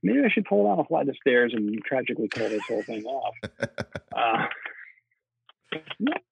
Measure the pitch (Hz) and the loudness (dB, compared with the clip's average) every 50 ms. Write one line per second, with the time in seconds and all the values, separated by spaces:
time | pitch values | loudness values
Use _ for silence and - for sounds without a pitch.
0 | - 185 233 277 285 220 - 226 196 - 196 202 202 208 196 175 147 - 165 151 | 0 2 4 4 4 4 2 2 0 2 4 4 4 4 4 2 2 0 0 0
1 | 147 143 123 - - 135 123 123 120 120 120 113 107 104 107 113 - - 139 131 | 0 0 -2 0 2 4 6 6 4 4 2 0 -2 -2 -2 -4 -4 -2 -2 -2
2 | 120 - 117 - 117 101 - 120 110 104 110 104 98 - 120 107 104 - 120 107 | -2 -2 -4 -2 -4 -4 -2 -2 -2 -2 -2 -4 -4 -2 -4 -4 -4 -4 -8 -8
3 | 107 120 135 135 117 101 - - - 98 - _ - - - - 107 - - 113 | -6 -6 -6 -4 -4 -6 -8 -8 -12 -14 -8 _ -8 -8 -6 -10 -10 -8 -10 -14
4 | - _ - - 117 113 110 - - - - - - - - - - - - _ | -14 _ -2 0 0 2 2 0 -2 -4 -6 -10 -12 -14 -14 -16 -20 -20 -20 _
5 | _ _ _ _ _ _ _ _ _ _ - _ _ _ - 156 160 - - - | _ _ _ _ _ _ _ _ _ _ -20 _ _ _ -12 -12 -10 -12 -8 -2
6 | 202 277 330 - - _ | -2 -2 -2 -2 -6 _